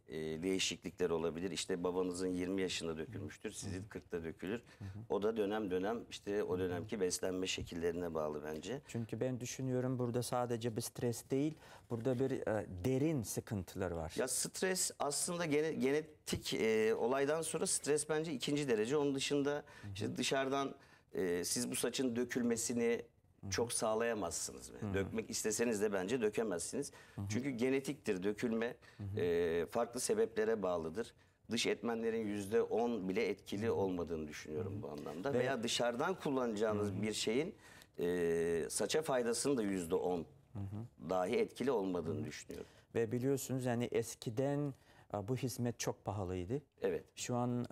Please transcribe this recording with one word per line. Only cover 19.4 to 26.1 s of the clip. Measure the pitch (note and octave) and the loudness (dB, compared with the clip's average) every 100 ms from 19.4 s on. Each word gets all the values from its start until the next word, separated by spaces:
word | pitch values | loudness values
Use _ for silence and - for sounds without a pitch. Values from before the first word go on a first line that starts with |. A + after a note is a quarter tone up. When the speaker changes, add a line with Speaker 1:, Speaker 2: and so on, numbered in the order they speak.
| C#3 | 2
Speaker 2:
Hı | D3 - - G#2 | 0 -6 -14 -12
hı. | |
Speaker 1:
işte | F#2+ B2 B2 | -4 -4 -2
dışarıdan... | A#2+ C3+ C3+ C#3 C#3 - - - _ | 0 2 2 2 0 -4 -18 -20 _
e, | - F#2 F2 | -2 2 2
siz | - B2 B2 | 0 -2 -2
bu | B2+ | 0
saçın | B2 A#2+ C3 A#2 | -2 0 0 0
dökülmesini | B2 C3 A#2+ A2+ - A#2+ A#2 A#2 - _ _ - | 0 0 2 2 0 2 2 2 -2 _ _ -14
Speaker 2:
Hı | G2 | -6
hı. | |
Speaker 1:
çok | G2 A#2+ | -2 0
sağlayamazsınız. | - A2 A2 A#2 A2 E2+ - - B1+ - - | 0 2 2 2 0 -2 -4 -6 -8 -14 -6
Speaker 2:
Hı | G#2 | -2
hı. | |
Speaker 1:
Dökmek | F#2+ F#2+ A2+ G#2+ | 0 0 -2 -4
isteseniz | A2 A2 G#2+ A#2+ G#2+ | -2 0 2 2 2
de | G#2+ | 2
bence | G2 F#2 | 2 0